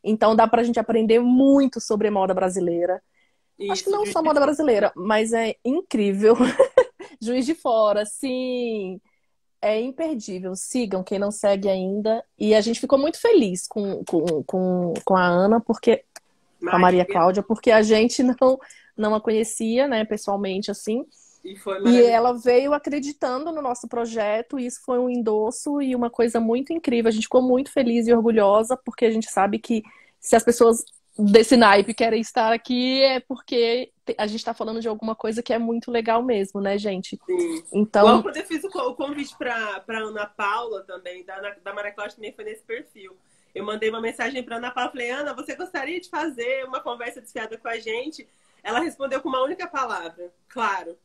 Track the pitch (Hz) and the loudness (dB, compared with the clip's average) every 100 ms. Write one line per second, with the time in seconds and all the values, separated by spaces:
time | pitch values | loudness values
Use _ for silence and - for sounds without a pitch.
0 | 185 214 220 220 226 233 240 233 220 226 | -2 2 4 4 4 4 2 -2 0 0
1 | 220 226 247 254 277 277 269 226 - 214 | 4 4 4 4 6 6 4 -2 -4 -2
2 | 214 202 190 185 185 185 175 170 175 185 | 0 0 0 0 -2 -2 -2 -2 -2 -4
3 | _ _ _ _ _ _ 403 381 - 403 | _ _ _ _ _ _ -6 -6 -4 -4
4 | 415 - 311 294 285 294 302 214 - - | -2 0 2 4 2 2 2 2 2 -2
5 | 190 220 226 226 226 - 240 302 370 233 | 0 0 2 0 -2 -4 -4 -4 -2 0
6 | 202 196 214 233 254 - 523 - 494 _ | 0 4 4 4 2 2 4 4 2 _
7 | - - 220 254 254 330 277 226 214 208 | -20 -12 -4 -2 -2 -2 0 2 2 2
8 | 214 - 269 254 254 247 240 220 185 185 | -4 -6 -6 -4 -4 -4 -4 -4 -6 -10
9 | _ _ _ _ _ _ 208 214 247 269 | _ _ _ _ _ _ -2 -2 -4 -6
10 | 330 269 208 185 185 190 - 254 220 190 | -6 -6 -8 -10 -8 -10 -6 -4 -2 -4
11 | 185 196 202 208 208 202 202 190 185 202 | -4 -4 -4 -2 0 0 0 -2 -2 -2
12 | 214 226 - _ 214 214 208 233 - 269 | -2 -2 -4 _ 2 4 2 -4 2 2
13 | 294 - 466 427 208 180 - 220 202 185 | 2 0 4 4 4 -4 -8 -6 -6 -6
14 | 185 170 170 156 - 185 185 180 175 165 | -2 -2 0 -2 -2 -2 0 0 -2 -4
15 | - 190 180 175 196 226 226 226 - 220 | 0 2 4 4 4 2 0 0 2 2
16 | _ - _ _ _ _ 175 180 180 180 | _ -20 _ _ _ _ -2 4 6 4
17 | 180 190 170 196 - 220 - 220 214 220 | 2 2 2 2 -2 0 4 4 6 4
18 | 233 - 254 254 254 262 - - _ - | 4 2 0 2 2 2 -6 -20 _ -4
19 | 214 214 220 220 220 - 226 233 285 226 | -2 0 0 -2 -2 -4 -2 0 0 0
20 | 220 220 - 196 196 190 214 202 - 233 | -2 -6 -4 -4 -4 -4 -6 -8 -4 -6
21 | - _ _ _ - 196 202 190 208 247 | -6 _ _ _ -18 -12 -8 -2 4 6
22 | 240 233 240 247 240 247 277 294 294 285 | 6 6 2 0 2 4 4 -2 -2 -6
23 | 277 294 269 254 320 320 269 247 233 240 | -6 -6 -4 -4 -6 -6 -6 -8 -8 -6
24 | 233 233 208 214 240 277 247 - - 247 | -4 -4 -2 -2 -4 -8 -8 -10 -4 -2
25 | 247 247 226 214 214 254 302 285 269 247 | -2 -2 0 0 -2 -4 -6 -2 -2 -2
26 | 240 240 233 233 226 240 277 330 302 240 | -2 0 0 0 0 -2 -2 -4 0 2
27 | 226 220 220 254 254 247 277 - 240 233 | 2 0 2 2 4 0 0 -2 0 0
28 | 226 233 220 220 196 214 226 254 - - | 4 4 4 4 4 4 2 -4 -6 0
29 | 226 220 220 - 202 214 - 226 - _ | 0 0 -2 0 0 -2 -2 -4 -4 _
30 | _ _ - 226 226 233 226 226 - _ | _ _ 2 4 4 4 4 4 -4 _
31 | _ - 208 214 233 254 220 202 202 220 | _ 0 6 8 8 8 8 6 4 -2
32 | 226 226 220 - 220 226 - 247 254 269 | 0 0 -2 0 0 0 -2 -2 0 2
33 | 269 262 _ 254 - 247 233 247 254 _ | 2 2 _ -14 -4 0 0 -2 -6 _
34 | - - 214 226 - 226 220 226 226 214 | -12 -6 -6 -6 -8 -8 -8 -6 -6 -6
35 | 220 220 226 220 233 233 233 233 240 233 | -8 -6 -6 -6 -4 -2 -2 -4 -4 -4
36 | 226 226 254 220 196 202 196 202 208 185 | 0 0 0 -2 -2 -4 -4 -2 -4 -6
37 | - - - 175 175 160 - 202 214 208 | -8 -14 -4 -2 -2 -6 -4 -2 2 6
38 | 214 240 339 311 415 320 392 - - - | 6 6 2 -8 -8 -8 -6 -6 -8 -6
39 | 277 294 277 - 262 233 214 190 - 220 | -8 -8 -12 -10 -8 -6 -8 -10 -10 -10
40 | 214 214 208 - 202 220 240 202 190 180 | -8 -10 -10 -6 -4 -4 -6 -10 -12 -16
41 | 180 180 180 190 202 202 196 202 202 202 | -16 -16 -16 -14 -14 -12 -14 -10 -12 -10
42 | 208 220 208 208 214 220 _ 233 302 214 | -14 -12 -18 -14 -16 -16 _ -14 -14 _
43 | 190 185 _ _ _ - 208 214 220 226 | -20 _ _ _ _ -12 -10 -4 -4 -4
44 | 226 233 233 269 247 233 247 254 247 254 | -8 -6 -8 -8 -10 -10 -8 -6 -6 -6
45 | 240 262 294 247 302 - 359 294 269 349 | -8 -6 -8 -10 -12 -12 -10 -10 -8 -10
46 | - 320 320 240 240 262 262 262 285 233 | -8 -8 -6 -6 -6 -6 -6 -10 -10 -10
47 | 233 247 - 233 220 226 240 233 220 226 | -12 -14 -16 -12 -12 -12 -10 -10 -8 -8
48 | 277 302 240 _ _ _ 196 233 330 - | -8 -14 -20 _ _ _ -6 -4 -4 -6
49 | 269 262 294 262 269 359 349 277 247 190 | -6 -6 -4 -2 -2 -4 -8 -6 -4 -6
50 | 165 170 175 _ _ 254 214 190 165 175 | -10 -16 -18 _ _ -6 -4 -4 -10 -18